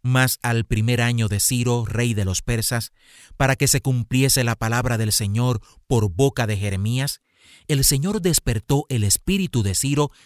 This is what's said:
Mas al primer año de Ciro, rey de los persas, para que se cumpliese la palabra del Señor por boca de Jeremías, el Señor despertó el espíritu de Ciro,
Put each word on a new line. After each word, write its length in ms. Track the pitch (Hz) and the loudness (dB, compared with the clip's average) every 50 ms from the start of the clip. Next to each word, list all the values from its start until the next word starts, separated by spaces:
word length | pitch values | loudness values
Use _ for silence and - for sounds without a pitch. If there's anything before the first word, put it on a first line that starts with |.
Mas 360 | - 123 127 131 131 127 - - | 0 2 2 4 2 2 0 -4
al 240 | - 120 117 113 110 | -4 -2 -2 -2 -2
primer 380 | _ 123 107 107 120 123 117 | _ -2 -2 0 0 0 0
año 260 | 117 117 120 117 113 104 | 0 0 0 0 0 0
de 120 | 104 101 | 0 0
Ciro, 440 | - - 127 120 120 123 120 120 113 | 0 0 0 0 0 0 0 -2 -2
rey 300 | 104 - - 120 120 113 | -4 -2 -2 -2 0 0
de 100 | 104 101 | 0 -2
los 160 | 95 92 - | -2 -2 -4
persas, 520 | - - 120 113 110 - 123 117 110 - _ _ _ - - - - - - | -4 -4 -4 -2 -2 -2 -4 -4 -6 -8 _ _ _ -20 -20 -20 -20 -20 -4
para 200 | - 139 131 135 | -2 0 0 2
que 120 | - 143 131 | 2 2 2
se 140 | - 135 | 2 0
cumpliese 640 | - 135 127 123 113 - 127 131 135 135 - 139 120 | 0 0 -2 -2 -2 0 0 2 2 4 2 2 2
la 120 | 117 113 | 0 -2
palabra 400 | - 117 110 117 120 120 123 120 | -2 -2 -2 -2 0 0 0 0
del 160 | 110 110 107 | 0 0 0
Señor 480 | 104 - 110 98 101 117 123 127 123 113 - - _ - _ | 0 0 -2 -2 -2 0 0 0 -2 -2 -6 -12 _ -20 _
por 220 | _ 139 117 107 101 | _ 2 2 2 0
boca 380 | 82 92 135 135 - - 120 | 2 2 0 2 2 -2 -2
de 100 | 107 107 | -2 -2
Jeremías, 640 | 98 104 104 98 95 98 110 120 131 135 143 - - _ _ _ _ _ - - - _ - | -2 -2 -4 -2 -2 -2 -2 -2 -2 -4 -6 -8 -10 _ _ _ _ _ -20 -20 -20 _ -2
el 160 | 156 135 135 | 0 2 2
Señor 380 | - 147 135 143 190 214 214 | 2 2 2 0 -2 -2 0
despertó 640 | 170 185 156 - _ - 117 110 - - 139 139 - _ | 0 0 0 0 _ 0 -2 -2 0 0 0 0 0 _
el 140 | 131 117 | -2 0
espíritu 600 | 104 98 - - - - 190 196 190 - - 120 | 2 0 0 0 0 -2 0 0 -2 -2 -2 0
de 120 | 101 101 92 | 0 0 -2
Ciro, 360 | - - 139 143 147 147 143 _ _ _ | -2 -2 0 0 0 0 -2 _ _ _